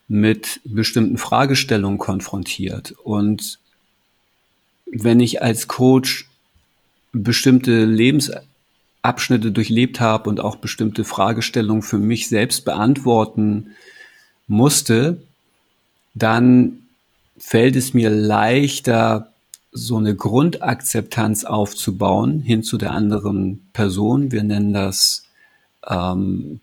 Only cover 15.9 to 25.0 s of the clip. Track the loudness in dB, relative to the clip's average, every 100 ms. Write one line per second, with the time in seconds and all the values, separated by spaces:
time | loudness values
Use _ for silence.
15.9 | _ _ -2 2 4 6 6 4 -2 _
16.9 | _ _ _ _ _ -2 2 4 2 0
17.9 | 2 2 2 2 2 2 2 0 -2 0
18.9 | 2 2 0 -6 _ _ -20 _ -12 -4
19.9 | -2 0 -2 0 2 2 0 -4 -4 -4
20.9 | -4 -4 -2 -2 -2 -4 -2 -4 -4 -6
21.9 | -2 0 0 0 -2 -2 -2 -2 -4 -4
22.9 | -2 -2 -2 -2 -4 -4 -6 _ -4 -2
23.9 | 0 0 0 -2 -2 -2 0 0 0 -2
24.9 | 0